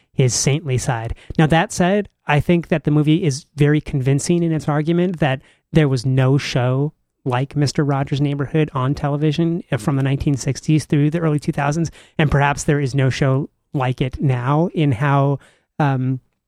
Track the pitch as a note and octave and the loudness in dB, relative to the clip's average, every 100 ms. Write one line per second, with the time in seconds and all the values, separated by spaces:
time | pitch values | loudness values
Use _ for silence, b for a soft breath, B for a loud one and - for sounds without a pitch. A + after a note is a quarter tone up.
0 | b - C3 - - C#3+ D#3+ B2+ - A#2 | b 0 0 2 0 -2 -2 -4 -2 -4
1 | A2+ - B - D3+ E3 G3+ - F3 G3+ | -6 -10 B 0 2 2 0 0 0 0
2 | G3+ _ - D3 - F3 D#3 D#3+ - D3 | -2 _ 0 0 2 0 2 -2 2 2
3 | D3+ D#3+ D#3+ C3 - - D3 D3+ - C#3+ | 4 2 0 -4 -8 0 2 2 0 -2
4 | C3 C#3 - F3 E3+ D#3 D#3 D3 D#3 E3+ | 0 0 2 0 2 -2 -2 -2 0 0
5 | F3+ E3+ D3+ C3 b b _ D#3+ D3 C3 | 0 0 -2 -2 b b _ 2 2 0
6 | C3 C3 C3 C#3 - C3+ B2 C3 D3 - | 0 2 2 2 0 -2 -2 -2 -4 -6
7 | _ _ C3 B2 C3+ C#3+ C#3+ - C#3+ C#3 | _ _ -6 -4 -4 -2 -2 0 0 -2
8 | C#3 C#3 D3 C#3+ C3+ D#3+ D3+ C#3 B2+ D3 | -2 -2 -2 -2 -2 0 0 -2 -2 -2
9 | D3 C#3+ D#3 D3 E3 E3+ - B2 - C#3 | -2 -2 0 0 0 -2 -4 -4 -2 0
10 | C3+ C#3 - C#3 - B2+ - D#3 - D3+ | 0 0 0 -2 -2 -6 0 0 2 0
11 | D3+ E3 E3 D3+ - D#3 C#3+ D3+ D#3 B | 2 0 -2 -2 -2 -2 -2 -2 -4 B
12 | B - D3 C#3+ C#3+ C#3+ - D3 C#3 C3+ | B -2 2 2 2 0 0 0 0 0
13 | C3 - C#3 C3+ D#3 _ _ D3+ B2+ B2+ | 0 0 0 0 -2 _ _ -4 -2 -2
14 | C3 - D#3 B2 B2 D3 F3 - D3 A2 | -4 -2 -2 0 0 0 0 0 0 0
15 | D3 C#3 C#3 C#3 b b b _ D3 C3+ | 0 2 2 -2 b b b _ -2 0
16 | B2+ C3 - _ | -2 -4 -8 _